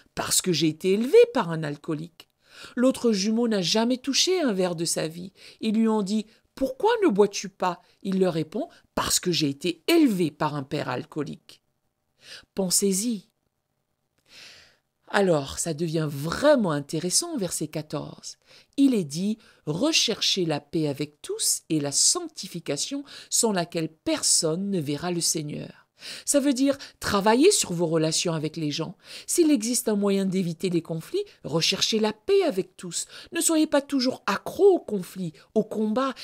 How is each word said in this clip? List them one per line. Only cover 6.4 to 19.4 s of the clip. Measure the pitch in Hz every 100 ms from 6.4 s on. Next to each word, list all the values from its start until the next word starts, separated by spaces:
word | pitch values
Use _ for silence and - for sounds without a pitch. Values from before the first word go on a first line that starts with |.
| _ -
Pourquoi | 269 - 415 466
ne | 370
bois-tu | 196 202 - 190
pas ? » | - 185 175 _ _
Il | 196 190
leur | 185
répond, « | 165 156 214 339 - _ -
Parce | - -
que | 180
j'ai | 151 147
été | 139 180 - -
élevé | 330 285 185 160
par | - 151
un | 147
père | 135 147 131
alcoolique. » | 127 - 156 147 156 - - _ _ _ _ _ _ - - -
Pensez-y. | - 185 - 196 190 240 208 - _ _ _ _ _ _ _ _ _ _ - - - - _ _ _ -
Alors, | - 190 156 139 -
ça | 170
devient | 151 170 160 151
vraiment | 139 160 165 285 285 190
intéressant, | 147 139 160 180 - 339 302
verset | 180 - 156
quatorze. | 160 151 147 143 - - - _ - _ -
Il | 277
est | 233
dit, « | 151 151 196 214